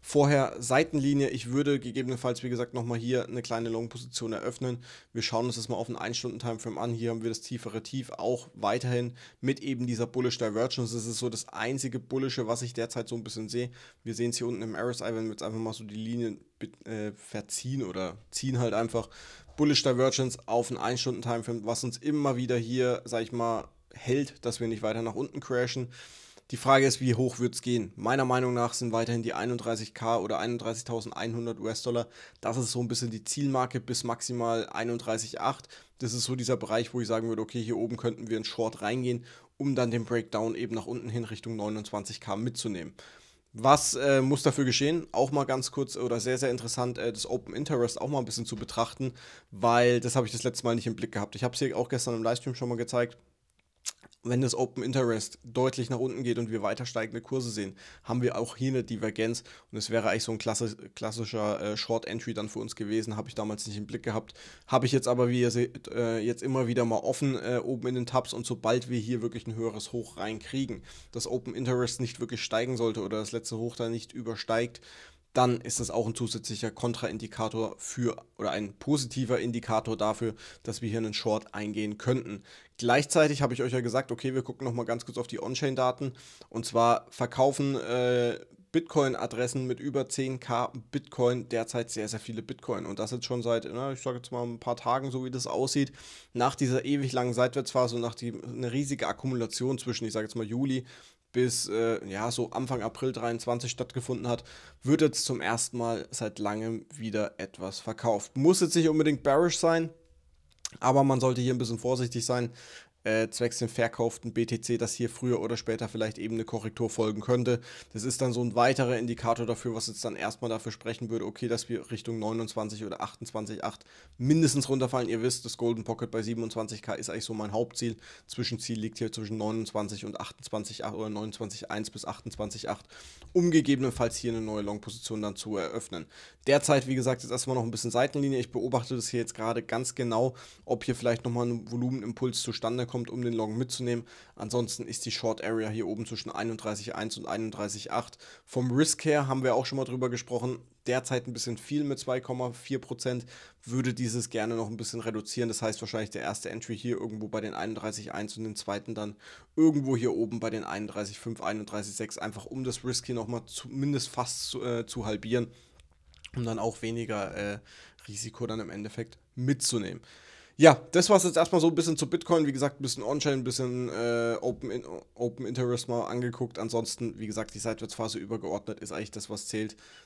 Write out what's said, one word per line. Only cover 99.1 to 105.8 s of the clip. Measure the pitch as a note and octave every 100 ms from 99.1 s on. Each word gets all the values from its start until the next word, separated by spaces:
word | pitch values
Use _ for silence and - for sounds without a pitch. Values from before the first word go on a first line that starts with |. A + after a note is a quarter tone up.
| - C3+ B2+ A2+ - B2+ C3
zwischen, | - A2+ A2
ich |
sag | A2
jetzt | G#2+ A#2
mal | G#2+
Juli | A#2 C3+ C3 B2 - - _ _
bis, | B2 B2+ B2 -
äh, | A2 A#2 A2+ G2+
ja, | G2 A2+
so | A#2+ A#2+
Anfang | A#2 C3 B2+
April | G#2+ - C3+
dreiundzwanzig | A#2 A#2 A#2 - A#2+ B2
stattgefunden | - B2 B2+ A#2+ B2 A#2+
hat, | A#2+ - - - -
wird | B2+ D3+
jetzt | D3+ - -
zum | -
ersten | E2 A#2 -
Mal | A#2+